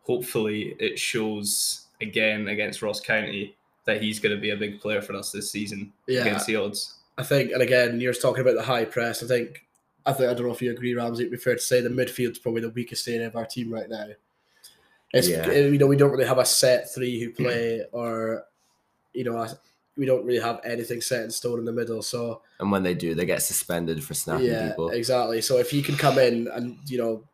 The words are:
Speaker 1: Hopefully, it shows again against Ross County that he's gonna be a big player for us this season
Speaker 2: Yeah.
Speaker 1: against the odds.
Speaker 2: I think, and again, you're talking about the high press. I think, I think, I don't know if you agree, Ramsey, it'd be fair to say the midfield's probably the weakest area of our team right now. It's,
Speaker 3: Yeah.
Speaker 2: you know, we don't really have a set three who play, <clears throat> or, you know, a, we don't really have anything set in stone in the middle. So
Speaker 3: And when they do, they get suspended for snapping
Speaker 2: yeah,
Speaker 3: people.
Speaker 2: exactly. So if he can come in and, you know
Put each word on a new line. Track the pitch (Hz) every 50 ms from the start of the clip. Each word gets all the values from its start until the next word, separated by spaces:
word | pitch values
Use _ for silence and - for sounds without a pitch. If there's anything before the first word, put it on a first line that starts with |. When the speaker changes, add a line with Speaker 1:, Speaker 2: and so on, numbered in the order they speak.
Speaker 1:
Hopefully, | _ - 127 123 - - - 120 110 107 107 107 101 - - -
it | 110 107 -
shows | - - - - 113 107 107 107 104 101 101 - - - - - - - _ _ _
again | 117 107 98 113 110 110 107 107 107 104
against | 107 104 107 101 104 -
Ross | 113 104 101 -
County | - - 113 110 104 - 98 101 101 - _ _ _ _ _ _ _
that | 110 107 107
he's | 110 107 107 -
gonna | - 107 104
be | 98 101 107
a | 104
big | 101 107 104 101 -
player | - 104 107 98
for | - - 101
us | 98 98 -
this | - 104 104 -
season | - 104 104 101 107 98 104 - _ _ _
Speaker 2:
Yeah. | - 131 127
Speaker 1:
against | 117 104 101 - -
the | 113 110
odds. | 107 98 104 101 - - - - _ _ _ _
Speaker 2:
I | - 139
think, | - 143 139 127 113 -
and | 127
again, | 123 117 127 123 123 120 120 117
you're | 123 123 120
talking | - - 127 110 127
about | 127 127 113
the | 110 113
high | 127 127 117 113
press. | 110 - 123 117 117 113 - 117
I |
think, | 117 127 120 117 - - - _ _ _ _ _ _ _ _ _
I | 139
think, | 135 - 127 120
I | 123
don't | 120 120
know | 120 117
if | -
you | 127 120
agree, | 117 117 120 123 120
Ramsey, | 120 117 117 117 117 123
it'd | -
be | 120
fair | 120 - 127 120
to | 113
say | - - 127 123
the | 120 120
midfield's | 123 131 127 123 - - 123 117 117 -
probably | _ 120 117 117
the | 113 117
weakest | 110 123 120 - 117 - -
area | 123 117 113 117
of | 113 110
our | 117 113
team | 110 - 127 117 113
right | 113 110 123 107
now. | 113 107 104 107 104 _ _ _ _ _ _ _ _ _ - - _ _ _ _ _ _ _ _ -
It's, | 127 175 180
Speaker 3:
Yeah. | 85 - - 85
Speaker 2:
you | - 143 143 143 143
know, | 143 139
we | 139 143
don't | 139 143 139
really | 139 131 127
have | 120 131 127
a | 120
set | - - - - 127 127 120 - - -
three | 127 127 123 123 110
who | 120 117
play, | - - - 123 120 117 117 117 113 113 -
<clears throat> | -
or, | - 120 117 117 113 113 113 110 113 - - _ _ _ _ _ _ _ _ _ _ _ _ _ -
you | 123 127
know, | 120 117
a, | 113 113 - 127 - _ _ _ _ _ _ _
we | 143 139
don't | 131 127 123 104
really | 123 123 113
have | 110 117 117 - -
anything | 117 117 120 113 - 123 117
set | 113 - 131 120 110
in | 113
stone | 113 - - 120 120 120
in | 117
the | 117
middle. | 113 120 117 113 117 110
So | 107 - - 120 120 117 113 - _ _ _ -
Speaker 3:
And | 92 101
when | 101 98 92
they | 90 87
do, | 76 85 82 80
they | 80 90
get | 85 87 - -
suspended | - - - - - 87 85 85 82 82 78 71
for | - 78
snapping | - - 82 80 - -
Speaker 2:
yeah, | 120 117 113 110 107
Speaker 3:
people. | - 82 82 82
Speaker 2:
exactly. | - 120 117 120 127 123 120 110 117 113
So | 107 - 131 123
if | 123 -
he | 147 143 143
can | - 143
come | 139 151 139 127
in | 135 127 120 120 117 117
and, | - - 120 120 123 120 - 143
you | 143 127
know | 123 117 113 113 110 - _